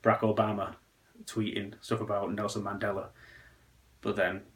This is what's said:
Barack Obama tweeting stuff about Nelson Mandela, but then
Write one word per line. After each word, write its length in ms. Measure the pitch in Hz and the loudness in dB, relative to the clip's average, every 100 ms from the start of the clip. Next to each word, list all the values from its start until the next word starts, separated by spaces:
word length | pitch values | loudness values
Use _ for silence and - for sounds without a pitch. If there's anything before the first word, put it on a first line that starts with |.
Barack 200 | 113 104 | 4 4
Obama 520 | 110 107 104 101 98 - _ _ _ - | 4 4 2 2 -4 -8 _ _ _ -16
tweeting 500 | - 113 107 107 101 - | -6 -2 -2 -2 -6 -10
stuff 200 | - 113 | -4 -2
about 320 | - 101 95 | 0 0 0
Nelson 300 | 104 104 104 | -2 -2 -2
Mandela, 460 | 101 101 101 95 - - - - - - _ _ _ _ | -4 -4 -4 -4 -8 -16 -20 -20 -20 -20 _ _ _ _
but 140 | 107 | -2
then 260 | 101 90 95 - | 2 2 0 -10